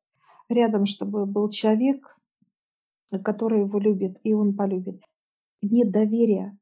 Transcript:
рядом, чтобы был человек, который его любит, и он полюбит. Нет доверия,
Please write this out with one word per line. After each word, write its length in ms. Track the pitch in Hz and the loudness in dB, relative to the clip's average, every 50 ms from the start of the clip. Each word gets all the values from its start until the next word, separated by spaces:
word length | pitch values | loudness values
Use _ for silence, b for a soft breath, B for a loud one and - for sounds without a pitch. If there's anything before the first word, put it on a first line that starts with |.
| _ _ b b b b b b b - | _ _ b b b b b b b -2
рядом, 360 | 226 240 233 220 214 196 202 | 2 2 2 2 2 0 0
чтобы 380 | 196 - - 202 202 208 208 196 | 0 -2 -6 -8 -6 -4 -4 -4
был 220 | 202 202 208 208 208 | -2 -2 -2 -2 -2
человек, 680 | 208 - - 214 214 220 254 277 277 269 - - _ _ _ _ _ _ _ _ _ _ _ _ _ _ _ _ _ _ _ _ 196 190 196 | -2 0 2 2 2 4 2 0 0 -2 -6 -18 _ _ _ _ _ _ _ _ _ _ _ _ _ _ _ _ _ _ _ _ -10 -6 -4
который 380 | 220 214 214 226 226 226 208 | -4 -4 -2 -2 0 0 0
его 180 | 202 196 208 202 | 0 0 -2 0
любит, 400 | 202 214 202 190 196 185 185 - _ | 0 0 0 0 -2 -6 -6 -6 _
и 100 | 220 214 | 0 0
он 220 | 214 208 202 202 | 2 2 0 0
полюбит. 440 | 202 202 196 196 185 180 190 196 185 _ _ _ _ _ _ _ _ _ _ _ _ 208 | -2 -2 -2 -4 -4 -6 -10 -14 -14 _ _ _ _ _ _ _ _ _ _ _ _ -4
Нет 280 | 196 226 240 233 196 | 0 2 2 2 4
доверия, 680 | 185 208 214 208 226 233 233 220 202 190 196 202 - _ | 2 2 2 2 2 2 4 4 2 0 -2 -8 -14 _